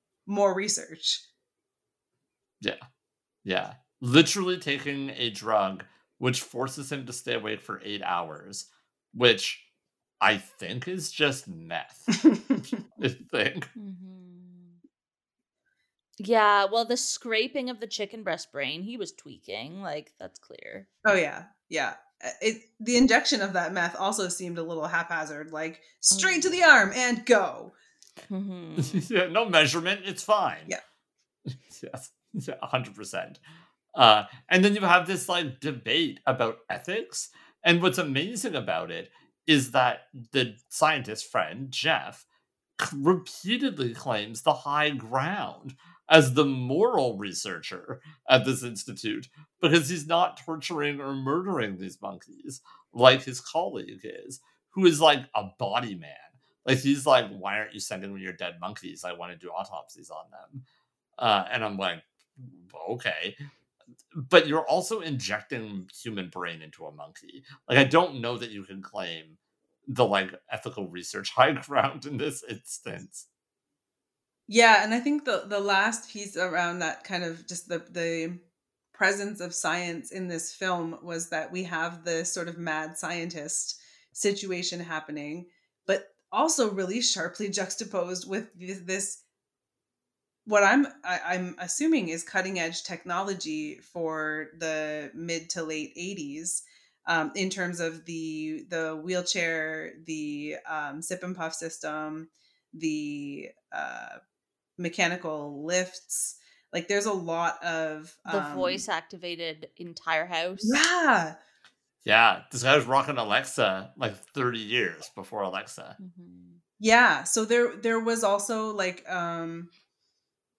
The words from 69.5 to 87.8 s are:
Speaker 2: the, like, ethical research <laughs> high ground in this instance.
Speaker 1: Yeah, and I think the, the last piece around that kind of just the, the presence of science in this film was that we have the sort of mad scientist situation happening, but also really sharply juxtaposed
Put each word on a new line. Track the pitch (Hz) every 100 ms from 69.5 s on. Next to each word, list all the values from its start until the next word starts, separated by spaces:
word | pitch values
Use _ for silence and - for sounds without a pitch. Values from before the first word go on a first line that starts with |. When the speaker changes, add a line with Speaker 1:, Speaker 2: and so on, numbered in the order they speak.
| _ _ _ -
Speaker 2:
the, | 123 113
like, | 98 92 - -
ethical | 110 117 104 92
research | 87 82 101 98
<laughs> | -
high | 139
ground | 139 - 139 139 147 139
in | 131
this | 147 131
instance. | 117 110 - - - - - - - _ _ _ _ _ _ _ _ _ _ _ -
Speaker 1:
Yeah, | 220 226 208
and | 214
I | 240
think | 269 294 262
the, | 196 202
the | 202
last | 202 190 214 226 -
piece | 208 202 160
around | 180 170 175 180
that | 160 -
kind | - 180 170
of | 165 -
just | 175 -
the, | 170
the | - 175 170 165 165 175 _ _ _ _ _
presence | - 190 202 202 -
of | 175
science | - 165 170 175 165 -
in | 190 180
this | 165 165
film | - 190 175 165 165
was | 170 165 170
that | 160 156
we | 180
have | 180 165 170 170 170
the | 165
sort | 170 185 170
of | 170
mad | 170 156 156 170
scientist | 165 175 175 170 151 - - - - _ _
situation | - 202 202 196 175 175 175
happening, | 170 156 156 151 147 170 175 _ _ _ -
but | - - _ -
also | 202 320 311 220
really | 190 180 226
sharply | 233 190 175 190 202
juxtaposed | 196 190 -